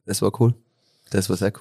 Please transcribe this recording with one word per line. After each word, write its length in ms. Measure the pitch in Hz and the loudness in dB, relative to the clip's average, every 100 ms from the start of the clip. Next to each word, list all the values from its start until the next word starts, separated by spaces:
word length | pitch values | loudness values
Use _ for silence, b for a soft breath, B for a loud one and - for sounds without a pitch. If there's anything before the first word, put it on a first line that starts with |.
| - | -10
Das 160 | 101 | -2
war 100 | 98 - | -2 2
cool. 160 | 117 120 _ _ _ _ - | 2 2 _ _ _ _ -4
Das 180 | 101 95 | -2 0
war 60 | 90 | -2
sehr 160 | 98 - | -2 -2